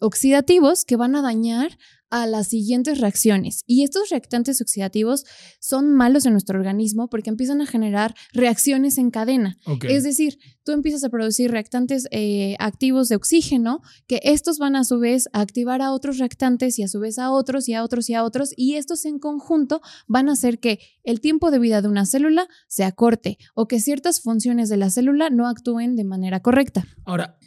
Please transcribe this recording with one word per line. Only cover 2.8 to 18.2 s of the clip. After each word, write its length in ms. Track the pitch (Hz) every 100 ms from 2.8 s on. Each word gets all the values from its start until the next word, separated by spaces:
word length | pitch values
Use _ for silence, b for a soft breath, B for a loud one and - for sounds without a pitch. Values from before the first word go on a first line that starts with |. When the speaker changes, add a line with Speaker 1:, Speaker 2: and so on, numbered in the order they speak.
| 269 277
Speaker 1:
reacciones. 600 | 208 - 220 196 - - -
Y 180 | 247
estos 260 | 277 392 415
reactantes 520 | 294 - 240 240 262
oxidativos 640 | 220 202 190 214 220 277 B B B B
son 320 | - 262 294
malos 340 | 269 240 277 254
en 80 |
nuestro 240 | 208 - 190
organismo 520 | 190 202 220 214 240
porque 220 | 220 220
empiezan 300 | 220 254 285
a 40 | 285
generar 480 | 233 214 202 220 B B
reacciones 680 | 240 240 220 285 262 277 269
en 100 | 247
cadena. 460 | 220 220 262 196 - 165
Speaker 2:
Ok. 200 | 131 135
Speaker 1:
Es 180 | 277
decir, 340 | 285 277 302 - b b
tú 80 | -
empiezas 320 | 294 302 294
a 60 | 269
producir 420 | 233 220 214 240
reactantes, 560 | 226 208 247 254 269 262
eh, 440 | 214 208 202 196 202
activos 500 | 208 - 262 262 240
de 60 | 208
oxígeno, 640 | - 330 - 254 226 302 b b -
que 140 | 247
estos 360 | 277 294 339 302
van 160 | 285 269
a 80 |
su 160 | 247 240
vez 280 | 240 254 -
a 80 | 208
activar 400 | 202 247 240 262
a 100 | 269
otros 280 | 269 285 262
reactantes 580 | 247 - 254 247 254 226
y 40 |
a 40 | 196
su 120 | 202
vez 180 | 220 226
a 140 | 254
otros 360 | 269 262 269 254
y 60 |
a 100 | 226
otros 240 | 233 240 233
y 40 |
a 100 | 226